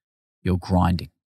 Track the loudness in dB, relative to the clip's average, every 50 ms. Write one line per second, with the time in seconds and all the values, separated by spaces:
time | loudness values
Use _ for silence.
0 | _ _ _ _ _ _ _ _ -4 -2 -2 -2 -2 0 2 2 2 2 0 -2
1 | -4 -10 -16 _ _ _ _